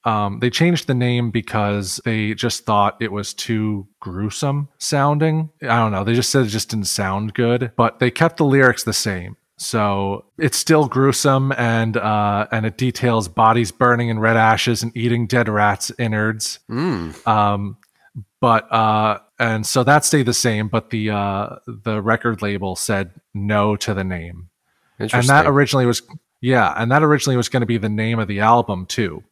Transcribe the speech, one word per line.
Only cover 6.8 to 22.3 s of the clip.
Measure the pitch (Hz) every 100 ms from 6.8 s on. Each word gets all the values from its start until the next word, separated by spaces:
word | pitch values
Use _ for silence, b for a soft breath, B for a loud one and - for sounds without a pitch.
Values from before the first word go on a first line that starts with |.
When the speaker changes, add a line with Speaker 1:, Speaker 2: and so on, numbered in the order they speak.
| 95
Speaker 1:
sound | - 98 98 107
good, | 113 120 120 123 -
but | 113 -
they | 123
kept | - 165 -
the | 147
lyrics | 135 131 120
the | -
same. | - 110 95 95 - _ _
So | - 113 104 98 98 98 _ -
it's | 151 -
still | - 156 135
gruesome, | 127 135 127 143 135 135 135
and, | 117 113 113 110
uh, | 104 107 104 101 107
and | 113
it | 110 -
details | 127 - 123 113 92
bodies | 85 110 117 110
burning | - 123 120 117
in | 110
red | 110 113
ashes | 110 107 - 113
and | 113 117
eating | 120 120 113
dead | 123 113
rats' | 104 104 98 - -
innards. | 117 107 107 110 - - -
Speaker 2:
Mm. | 117 175 107 82 80 -
Speaker 1:
Um, | 107 104 104 101 - b b b - - _
but, | 123 113 -
uh, | 113 110 107 107 101 _ _
and | 117 110
so | 104 131
that | 123 147
stayed | - 151 127
the |
same, | 120 123 107 107
but | 113 -
the, | 113 107
uh, | 104 101 98 - - -
the | 110 110 107
record | 104 113 120